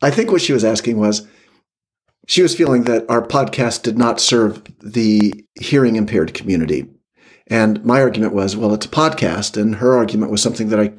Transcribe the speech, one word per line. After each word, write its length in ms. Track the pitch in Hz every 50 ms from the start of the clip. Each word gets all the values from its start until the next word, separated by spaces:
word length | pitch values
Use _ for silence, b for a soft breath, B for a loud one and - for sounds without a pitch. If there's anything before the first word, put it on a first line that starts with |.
I 100 | - 143
think 200 | 139 - 220 -
what 100 | 190 170
she 100 | - - 143
was 120 | 123 104
asking 320 | 110 113 107 - 123 117 107
was, 280 | 107 107 107 107 - b b b b b b b b _ _ _ _ _ _ _ _ _ _ _ _ -
she 140 | - 175
was 140 | 185 160 -
feeling 280 | - 170 143 131 123 120
that 260 | 123 120 110 - -
our 160 | 120 117 110
podcast 580 | - - 143 131 107 - - 127 117 113 - -
did 140 | 123 110 117
not 220 | 123 117 113 -
serve 420 | - - 127 120 113 104 104 - - - - _
the 540 | - 104 107 120 113 107 107 107 104 104 - - - _ _
hearing 400 | - - - - 139 131 120 110
impaired 380 | 110 107 104 117 101 80 80 -
community. 560 | - - - 95 82 80 76 76 69 - - _ _ _ _ _ b b b b b b b
And 360 | 110 117 110 110 107 - 110
my 160 | 117 120 135
argument 320 | 135 123 104 104 110 107 -
was, 240 | 101 95 98 95 107
well, 160 | 117 104 107
it's 140 | 107 - -
a 20 |
podcast. 680 | - 151 156 160 - - - 90 85 92 107 - - 107
And 140 | 104 110 110
her 200 | 101 123 123 131
argument 360 | 123 117 104 - 107 107 104
was 100 | 107 101
something 280 | - 117 - - 113 107
that 100 | 110 104
I 100 | 107 104 -